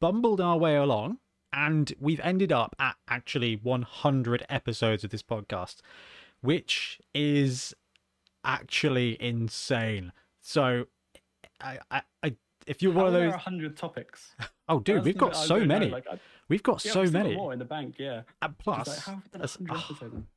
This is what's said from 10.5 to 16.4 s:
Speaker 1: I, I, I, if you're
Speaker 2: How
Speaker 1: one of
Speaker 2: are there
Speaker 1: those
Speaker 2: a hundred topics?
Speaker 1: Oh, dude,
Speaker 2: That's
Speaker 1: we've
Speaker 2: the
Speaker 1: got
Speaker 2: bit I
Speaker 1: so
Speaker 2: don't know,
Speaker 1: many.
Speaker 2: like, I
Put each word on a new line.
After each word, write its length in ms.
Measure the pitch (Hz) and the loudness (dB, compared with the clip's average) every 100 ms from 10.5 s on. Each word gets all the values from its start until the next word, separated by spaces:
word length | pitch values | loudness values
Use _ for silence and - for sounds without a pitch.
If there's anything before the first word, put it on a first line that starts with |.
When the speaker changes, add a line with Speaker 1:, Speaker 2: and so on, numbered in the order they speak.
| 156 127 120 - _ _ _ _ _ - _ | 2 2 2 -2 _ _ _ _ _ -20 _
Speaker 1:
I, 180 | 135 131 - | -14 -14 -6
I, 120 | 139 - _ | -6 -6 _
I, 120 | 156 117 _ _ - | -6 -6 _ _ -12
if 160 | 139 | 0
you're 100 | 185 | 2
Speaker 2:
How 60 | 175 | 4
Speaker 1:
one 80 | 185 | 4
of 60 | |
Speaker 2:
are 40 | 175 | 4
there 80 | 170 | 2
Speaker 1:
those 60 | |
Speaker 2:
a 40 | 180 | 0
hundred 380 | 185 180 156 151 | -6 -6 -8 -8
topics? 580 | 170 123 - - - - - _ - | -10 -10 -16 -20 -20 -14 -14 _ -2
Speaker 1:
Oh, 120 | 127 | 0
dude, 160 | 107 202 | 2 2
Speaker 2:
That's 80 | - | 2
Speaker 1:
we've 80 | |
Speaker 2:
the 60 | 202 | 2
Speaker 1:
got 100 | 277 | 2
Speaker 2:
bit 60 | - | 2
I 60 | 156 | 2
Speaker 1:
so 120 | 190 | 4
Speaker 2:
don't 100 | 165 | 4
know, 100 | 196 | 4
Speaker 1:
many. 120 | 175 | 0
Speaker 2:
like, 160 | 131 - | -2 -8
I 80 | - - - | -14 -14 -20